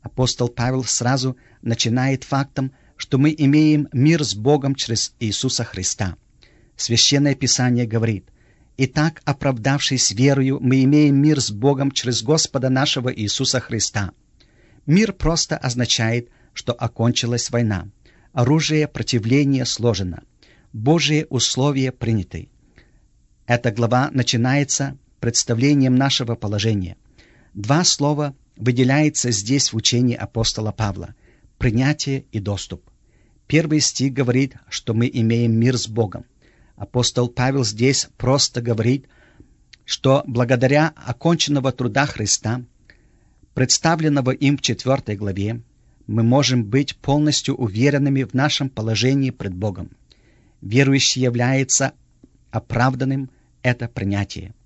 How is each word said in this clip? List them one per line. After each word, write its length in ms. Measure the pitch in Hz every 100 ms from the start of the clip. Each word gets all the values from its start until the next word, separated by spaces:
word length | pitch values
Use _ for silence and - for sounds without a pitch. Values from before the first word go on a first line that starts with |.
Апостол 460 | - - 127 - 120
Павел 360 | - 120 131
сразу 520 | 123 - 120 135 131 127 _ _
начинает 640 | 113 113 117 127 131 131
фактом, 480 | - 135 139 - 135 _ _ _
что 220 | - 135
мы 160 | 147 151
имеем 520 | 139 151 156 151 147
мир 320 | 131 147 165
с 100 | 139
Богом 400 | 101 117 147 135
через 400 | 135 - 113 - _
Иисуса 440 | 110 98 131 -
Христа. 520 | 117 - 92 - 98 80 _ _ _ _ _ -
Священное 580 | - 113 - 143 143
Писание 520 | 135 131 - 123 120 120
говорит: 420 | 113 110 101 _ _ _ _ _ -
«Итак, 460 | 131 - 156 160
оправдавшись 840 | - 139 143 127 123 139 - 127 -
верою, 480 | 101 135 139 131 131
мы 220 | 127 135
имеем 380 | 131 147 147 139
мир 180 | 147 147
с 100 | 113
Богом 400 | 101 135 139 139
через 300 | - 131 113
Господа 480 | 113 156 - 131 131
нашего 440 | 131 143 - 123
Иисуса 460 | 117 104 - - 127
Христа». 500 | - 117 - 107 95 _ _ _ _ _ _ _
Мир 280 | - 170 214
просто 440 | 190 160 165 - 156
означает, 720 | 131 120 120 - 113 117 120 _ _
что 200 | - -
окончилась 800 | 120 123 - 127 120 117 120 -
война. 380 | 120 113 98 95 _ _ _ _
Оружие 560 | - 123 156 151 156 147
противления 760 | 143 113 120 110 135 139 135
сложено. 600 | 123 - 117 98 95 82 _ _ _ _ _
Божьи 540 | 107 113 170 147 151 151
условия 640 | 127 - - 143 135 131
приняты. 560 | - 123 110 87 82 65 _ _ _ _ _ _ _ _ _ -
Эта 240 | 120 120
глава 400 | 107 117 123 139
начинается 880 | 135 120 120 123 139 139 - 139 135 _ _
представлением 720 | 120 117 - 117 139 143 131
нашего 400 | 127 135 - 117
положения. 600 | 117 104 104 110 104 90 - _ _ _ _ _
Два 300 | 101 104 147
слова 500 | 175 - 143 147 147 135 _ -
выделяется 720 | 113 123 127 139 151 147 120
здесь 420 | 107 104 139 -
в 40 | 113
учении 400 | - 120 123 117
апостола 560 | 104 117 110 - 107
Павла: 420 | - 107 95 87 - _ _ _ _
принятие 680 | 127 113 135 151 - 135 -
и 80 | 110
доступ. 420 | 101 101 - 82 _ _ _ _ _ _ _
Первый 320 | 147 165 151
стих 340 | - - 135
говорит, 440 | 131 123 123 135 - _
что 240 | - -
мы 160 | 113 120
имеем 400 | - 113 117 117
мир 260 | 113 120 123
с 80 | -
Богом. 380 | 110 104 85 - _ _ _ _
Апостол 540 | _ - 123 123 - 123
Павел 360 | - 127 139
здесь 440 | 113 107 127 135 - _
просто 440 | 120 139 - 131
говорит, 460 | 120 113 113 139 - _ _ _ - _ _ -
что 400 | - - 139 135 -
благодаря 640 | 117 120 127 131 147 156 -
оконченного 760 | - 123 165 170 - 143 131
труда 360 | - 123 104 143
Христа, 580 | - 104 - 107 123 123 _ _ - _ _ _ _ _
представленного 800 | - 127 - 165 165 156 143 127
им 240 | 127 139 143
в 60 |
четвёртой 520 | - 110 127 135 -
главе, 480 | 101 104 95 101 117 - _ _ _ -
мы 160 | 110
можем 400 | 113 131 135 123
быть 320 | 104 127 139 -
полностью 580 | - 147 151 143 -
уверенными 720 | 139 120 98 139 139 139 135
в 100 | 117
нашем 340 | 127 143 - 135
положении 640 | - 110 107 123 139 131
пред 240 | 123 101
Богом. 360 | 90 104 92 - - _ _ _ _ _ _
Верующий 600 | 98 117 139 135 - 127
является 720 | 127 120 123 135 135 - 135 _ _ _ _ _ _
оправданным, 800 | 113 - 117 127 127 135 135 131 _ _ _
это 240 | 127 123 117
принятие. 680 | - 98 98 101 - - -